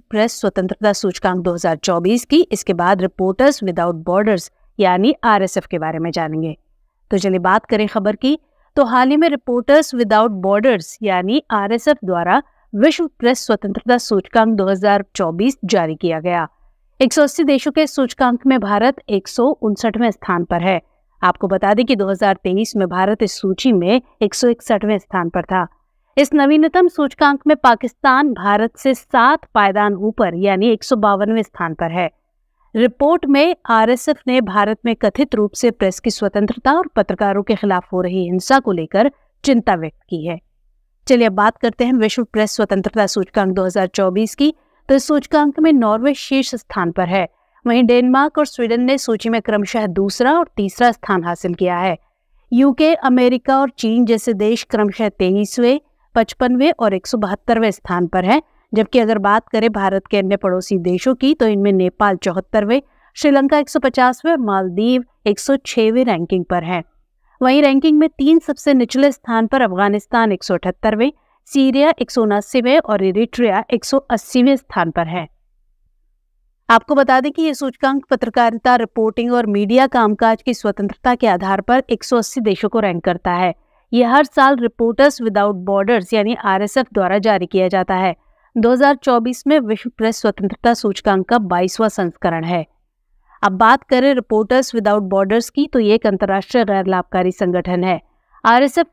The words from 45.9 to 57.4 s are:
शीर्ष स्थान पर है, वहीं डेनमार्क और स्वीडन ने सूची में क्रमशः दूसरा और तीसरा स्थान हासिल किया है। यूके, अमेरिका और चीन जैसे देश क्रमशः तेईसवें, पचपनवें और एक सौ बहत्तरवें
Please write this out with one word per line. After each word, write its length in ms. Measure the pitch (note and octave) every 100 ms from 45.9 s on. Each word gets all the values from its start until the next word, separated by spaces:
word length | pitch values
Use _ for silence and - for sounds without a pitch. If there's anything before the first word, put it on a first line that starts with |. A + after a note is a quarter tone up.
| A3 C4
शीर्ष 400 | C#4 - C4+ B3+ A#3
स्थान 360 | - G#3 F3
पर 160 | F3 F3
है, 200 | F#3+ E3+ _ _ _ A#3+
वहीं 180 | A#3 A#3+
डेनमार्क 520 | A#3+ B3+ C4 D4 D4+
और 80 | D4
स्वीडन 360 | - A#3 A#3
ने 160 | B3 C4+
सूची 320 | - A3 A3+
में 120 | A3+
क्रमशः 440 | - G#3 G3 A#3 G#3+
दूसरा 460 | F3 G3 - B3
और 160 | E4 E4 -
तीसरा 340 | G3 - A#3+
स्थान 320 | - - F#3
हासिल 300 | E3+ E3+ F3+
किया 240 | F3 F3+ F3
है। 200 | F#3 E3 _ _ _ _ -
यूके, 420 | A#3+ C#4 C4 D#4
अमेरिका 640 | E4 C4 B3+ B3 B3 - C4+
और 100 | C#4
चीन 360 | - A3 A#3 A3+
जैसे 280 | A3+ - G3
देश 280 | G#3+ A#3
क्रमशः 460 | - G#3+ G#3 F#3+ G#3+
तेईसवें, 720 | - F3+ G3 G#3 - A#3+ C#4+ _ _ _ A#3
पचपनवें 560 | A3 - B3+ B3 D4
और 220 | - A3
एक 140 | F#3+ -
सौ 100 | A#3
बहत्तरवें 520 | G3+ G3+